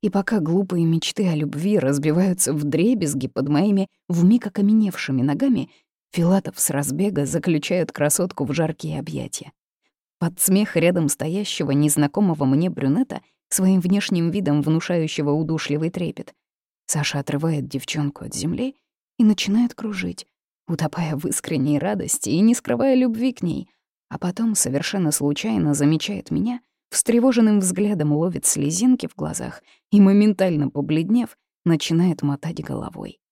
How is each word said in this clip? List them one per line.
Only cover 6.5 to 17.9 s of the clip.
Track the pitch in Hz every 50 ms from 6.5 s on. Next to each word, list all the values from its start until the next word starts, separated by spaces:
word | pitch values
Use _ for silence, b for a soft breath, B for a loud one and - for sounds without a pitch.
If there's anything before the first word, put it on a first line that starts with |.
| - -
с | - -
разбега | 151 139 143 - 135 156 190 208 190 151 143
заключает | 127 - 165 143 185 165 151 - - 175 185 165 -
красотку | - - 147 147 - - 170 185 - - 143
в | 135 143
жаркие | 160 160 156 160 _ - 156 151 147
объятия. | - 156 156 139 120 - - - - 147 _ _ _ _ _ _ _ _ _ _ _ _ _ _
Под | 170 165 175 -
смех | - - 185 196 214 - -
рядом | 170 160 170 180 180 160 139
стоящего | - _ - 156 170 196 208 - - - 185 139
незнакомого | 139 143 147 151 143 - 147 143 - 202 208 190 165 151 147
мне | 131 135 147 175 185
брюнета, | 165 - 135 135 143 196 262 _ - - _ _ _ _ _ _
своим | - - 190 185 190 185
внешним | 170 180 190 202 - - 196 170 165 170
видом | 165 208 190 165 147 147
внушающего | 143 151 156 165 - - 180 170 160 151 - - 151 143
удушливый | 143 151 160 156 160 156 - - 147 151 160 165
трепет, | 180 185 175 160 - - - - - _ _ _ _ _ _ _ _ _ _
Саша | - - 151 151 - - 143
отрывает | 139 - - 143 151 165 160 147 131
девчонку | 139 - 135 - -